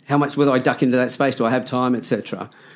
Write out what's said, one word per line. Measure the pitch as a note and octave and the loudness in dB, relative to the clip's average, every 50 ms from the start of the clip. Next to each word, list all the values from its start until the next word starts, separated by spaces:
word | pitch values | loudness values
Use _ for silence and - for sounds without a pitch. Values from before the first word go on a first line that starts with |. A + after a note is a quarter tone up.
| _ | _
"How | - C#3+ D3 | 0 0 0
much, | C#3+ C#3+ C#3+ | 0 0 0
whether | C#3+ D3 C#3+ | 0 2 4
I | B2+ B2+ | 2 2
duck | B2 C#3+ A#2+ - | 2 0 2 2
into | C#3 B2+ B2 B2+ | 0 2 2 2
that | B2 B2 | 0 0
space, | - - C#3+ C3+ B2 | 0 0 0 0 0
do | - A#2 | 0 0
I | A2+ | 0
have | B2 B2+ B2+ | 0 -2 -2
time, | - C3 B2+ B2+ B2+ B2 | -2 -2 -2 0 0 0
et | A2+ - | -2 -2
cetera?" | - B2 G2+ - - G2+ F#2 F#2+ - - - - - - | -2 -4 -4 -4 -8 -10 -10 -10 -14 -16 -20 -20 -20 -20